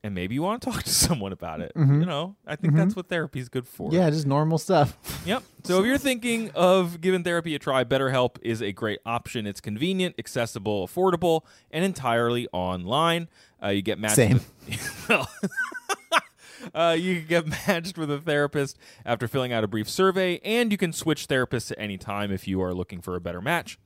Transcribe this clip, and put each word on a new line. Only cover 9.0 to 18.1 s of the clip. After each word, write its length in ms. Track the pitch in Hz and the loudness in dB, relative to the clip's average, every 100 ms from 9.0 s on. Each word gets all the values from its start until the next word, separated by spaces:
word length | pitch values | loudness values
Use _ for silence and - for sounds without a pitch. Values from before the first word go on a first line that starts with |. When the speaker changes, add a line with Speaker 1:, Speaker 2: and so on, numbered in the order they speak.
| - | -4
Speaker 1:
option. 400 | 117 - 127 104 | -6 -4 -6 -6
It's 140 | 98 | -8
convenient, 560 | - 107 165 190 180 - | -8 -4 -2 0 -2 -4
accessible, 680 | - 127 117 117 98 104 92 | -8 -4 -4 -4 -2 -2 -2
affordable, 540 | - 185 175 175 160 _ - _ | 0 2 2 2 0 _ -20 _
and 140 | 156 | -2
entirely 640 | 190 185 127 117 117 120 120 | -2 -2 0 2 2 0 -4
online. 760 | 90 90 92 87 135 165 170 170 _ _ _ | -4 -4 -4 -2 0 2 0 -6 _ _ _
Uh, 60 | 101 | -2
you 140 | 101 | 0
get 180 | - 208 | -2 -2
matched 160 | 107 107 | 2 4
Speaker 2:
Same. 240 | 110 123 - _ - | 6 4 2 _ -12
Speaker 1:
with, 400 | - - - - | -8 -8 -12 0
<laughs> 40 | |
well, 180 | 202 131 | 0 0
<laughs> 1400 | - 190 - 1077 1077 - 403 _ 330 - _ - - 254 | -6 -6 -4 -4 -6 -6 -8 _ 0 0 _ -20 -16 -10
uh, 220 | 151 170 165 | 0 2 2
you 200 | 185 175 | 2 -2
can 80 | 156 | 2
get 200 | 170 156 143 - | 0 2 -4 0
matched 300 | 175 170 175 | 0 -2 -6
with 140 | 156 | -4